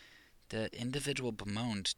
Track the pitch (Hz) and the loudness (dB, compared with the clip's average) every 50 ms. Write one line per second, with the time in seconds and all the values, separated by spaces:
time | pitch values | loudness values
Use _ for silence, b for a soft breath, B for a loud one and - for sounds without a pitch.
0 | B B B B B B B B B - - 110 110 - - 104 120 123 135 147 | B B B B B B B B B -4 0 0 0 0 -2 -2 -2 0 0 0
1 | 135 143 139 - 127 120 110 104 101 101 101 107 120 120 107 101 92 - - | 0 0 0 2 2 0 0 0 -2 -2 0 2 2 2 2 2 2 0 0